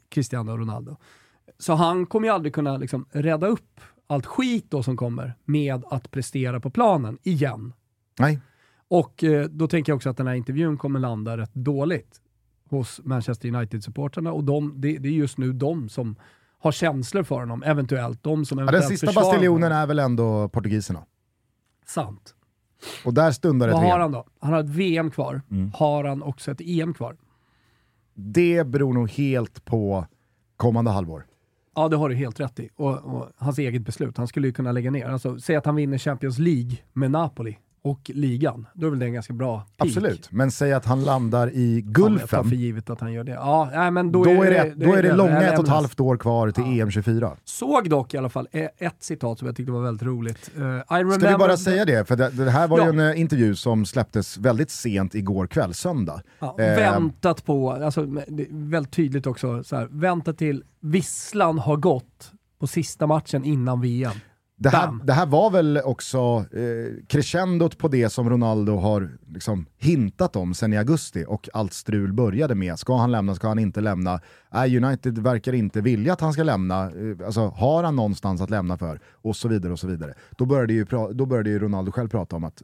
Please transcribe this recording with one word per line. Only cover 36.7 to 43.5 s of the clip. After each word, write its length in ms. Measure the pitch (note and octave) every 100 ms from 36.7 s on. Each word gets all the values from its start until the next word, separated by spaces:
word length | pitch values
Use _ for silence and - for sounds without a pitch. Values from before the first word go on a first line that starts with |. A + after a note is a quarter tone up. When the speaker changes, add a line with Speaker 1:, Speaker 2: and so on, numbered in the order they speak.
| A#2+ _
Speaker 1:
med 180 | C3 C3+
Napoli 480 | D3+ D#3+ - A2+ G#2 _ _
och 280 | C#3+ C#3 -
ligan. 520 | C3+ C#3 B2 D3 A#2 A2
Då 120 | F3+ D#3+
är 40 |
väl 80 | C#3
det 80 | B2
en 60 |
ganska 200 | A#2+ -
bra 260 | A#2+ B2+ G#2+ G2+ -
peak. 120 | -
Speaker 2:
Absolut. 440 | A#2+ G#3 E2+ -
Men 180 | G2+ C3+
säg 220 | - C#3+
att 120 | C3+
han 200 | A2+ C3
landar 460 | C#3 C3 A2+ A#2+ A#2+
i 300 | B2+ A#2+ A2+
Speaker 1:
Ja, 40 |
men 0 |
jag 100 | G#2
tar 160 | A2+ G#3+
Speaker 2:
Gulfen. 380 | G3+ A#2+ - A2+
Speaker 1:
för 80 | B2
givet 340 | A#2+ A2 A2
att 100 | A2+
han 120 | A2+
gör 120 | A2+
det. 80 | B2+
Ja, 360 | B2 C3+